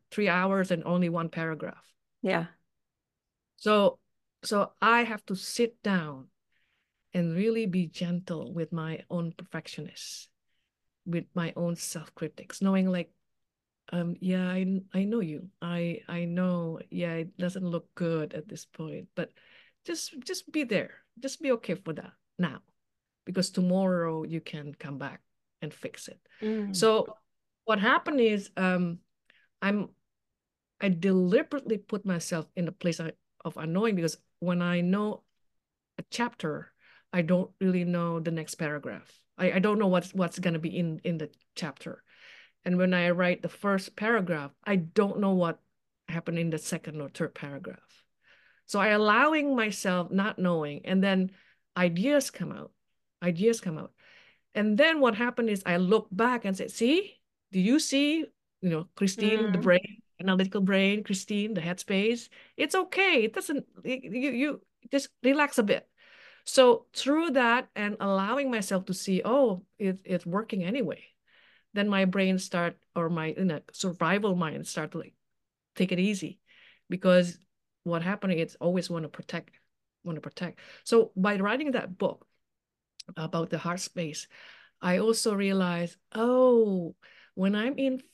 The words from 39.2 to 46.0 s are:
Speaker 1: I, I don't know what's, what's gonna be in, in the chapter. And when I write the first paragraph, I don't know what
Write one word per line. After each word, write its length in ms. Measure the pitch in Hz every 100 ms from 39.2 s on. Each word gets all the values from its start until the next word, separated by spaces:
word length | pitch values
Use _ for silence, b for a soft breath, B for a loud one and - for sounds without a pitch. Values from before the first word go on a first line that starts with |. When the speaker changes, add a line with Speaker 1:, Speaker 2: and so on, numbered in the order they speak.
| _ -
Speaker 1:
I, 160 | 180
I 60 | 190
don't 200 | 208 208
know 80 | 196
what's, 260 | 180 175
what's 260 | 190 175 -
gonna 200 | 180 165
be 180 | 160 170
in, 220 | 170 160 175
in 120 | 165
the 120 | 151 - _ -
chapter. 480 | 156 - - - B B B B B _ 180
And 120 | 180
when 160 | 185
I 180 | 180 175
write 300 | 175 180 180
the 60 | 165
first 480 | - 202 196 190 -
paragraph, 560 | 208 233 175 156 139 - -
I 100 | 196
don't 440 | 165 214 202 202
know 120 | 196
what 280 | 185 170 165 _ _ _ _